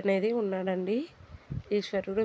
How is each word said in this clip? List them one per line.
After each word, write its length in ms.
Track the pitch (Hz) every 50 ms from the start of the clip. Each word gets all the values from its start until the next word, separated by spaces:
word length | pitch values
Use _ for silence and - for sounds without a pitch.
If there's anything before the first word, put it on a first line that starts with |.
| 190
అనేది 280 | 202 196 190 196 226 233 240 214
ఉన్నాడండి. 560 | 190 190 185 185 190 185 185 180 190 220 262 320 339 - - - - - - - - - - - - 208
ఈశ్వరుడు, 460 | 208 196 - - 190 - 196 190 214 220